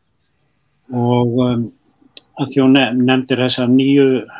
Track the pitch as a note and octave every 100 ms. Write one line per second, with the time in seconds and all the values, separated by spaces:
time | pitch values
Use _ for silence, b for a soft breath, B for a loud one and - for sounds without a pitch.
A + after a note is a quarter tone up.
0 | _ _ _ _ _ _ _ _ - B2
1 | A#2+ B2 B2 A#2+ B2 A#2+ A2+ _ _ _
2 | _ - _ - C3+ - C3 C#3 B2 B2
3 | B2+ C3 B2+ B2 B2+ B2+ B2 C3 C3+ C#3
4 | C3+ B2+ G#2